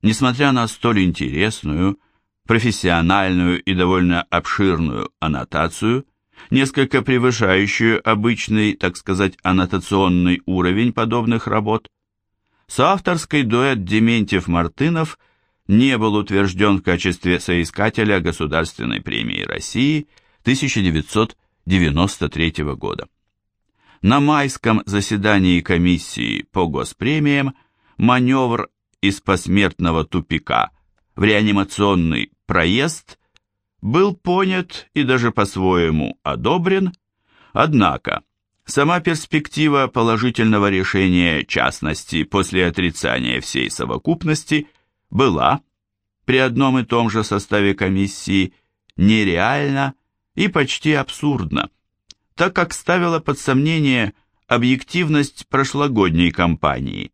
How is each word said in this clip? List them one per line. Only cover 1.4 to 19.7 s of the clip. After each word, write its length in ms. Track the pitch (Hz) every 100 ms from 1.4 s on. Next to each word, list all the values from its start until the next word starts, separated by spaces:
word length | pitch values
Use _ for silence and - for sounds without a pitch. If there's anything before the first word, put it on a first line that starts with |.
| 104 - 78 76 95 98 _ _ _ _ -
профессиональную 1160 | 113 117 104 92 85 82 98 95 90 90 90
и 120 | -
довольно 480 | 92 90 92 90 85
обширную 880 | - 87 - - 98 85 82 55 - _
аннотацию, 880 | 80 71 60 76 82 - 104 123 - _ _ _ -
несколько 520 | - 135 139 131 135
превышающую 1000 | 113 127 127 120 98 92 101 - 113 110 -
обычный, 680 | 107 110 117 - 107 107
так 220 | - 92 -
сказать, 420 | - 95 98 -
аннотационный 1000 | 90 92 90 95 - 98 95 90 90 90 -
уровень 480 | 92 90 95 120
подобных 540 | 117 117 120 113 113 107
работ, 420 | 107 107 110 - _ _ _ _ _ _ _ _
соавторский 760 | - 143 190 - 170 - 151
дуэт 400 | 123 117 135 127
Дементьев-Мартынов 1300 | 90 107 113 117 101 95 87 85 82 - 151 165 160 - _ _ _ _ -
не 300 | 101 135 123
был 180 | 110 107
утверждён 640 | 101 98 98 92 104 98
в 60 |
качестве 560 | 92 87 92 87 90 87
соискателя 800 | - 87 82 - 107 113 107 98
Государственной 800 | 85 78 78 80 82 - 60 52
премии 400 | - 57 57 50
России 680 | 50 50 -